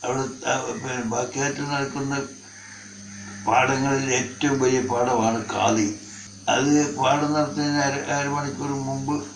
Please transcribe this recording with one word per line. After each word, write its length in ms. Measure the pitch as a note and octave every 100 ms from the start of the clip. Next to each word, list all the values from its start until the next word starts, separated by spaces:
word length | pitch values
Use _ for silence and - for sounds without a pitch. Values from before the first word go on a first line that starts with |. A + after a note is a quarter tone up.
അവിടെ, 440 | B2 C3+ B2 - B2
ആ, 160 | C3 B2
പിന്നെ 300 | A2+ C3 B2
ബാക്കിയായിട്ട് 560 | A2 A#2 - C3+ C#3 C#3
നടക്കുന്ന 680 | C#3+ C#3+ C#3 C#3 C3+ C#3+ C#3 - - - - - - - - - - - A2+
പാഠങ്ങളിൽ 680 | A#2 B2+ C3+ C#3 C3+ C3+
ഏറ്റവും 460 | B2 A2+ - D3 C3+
വലിയ 200 | B2+ B2+
പാഠമാണ് 720 | G#2 A#2+ B2 A#2+ A2 A2+ G#2
ഖാദി. 460 | G#2 A2 G#2+ G#2 G#2 - - - - G2
അത് 480 | A#2+ C#3 D3 D3 C#3+
പാഠം 360 | C3 C#3 D3
നടത്തുന്നതിന് 460 | D3+ D3 D3+ D3 D3
അര, 220 | C#3 C#3
അരമണിക്കൂർ 680 | C#3 C#3+ C#3+ C#3+ C#3+ C#3 D3
മുമ്പ് 560 | C#3 C3+ C3+ C3+ D3 C#3+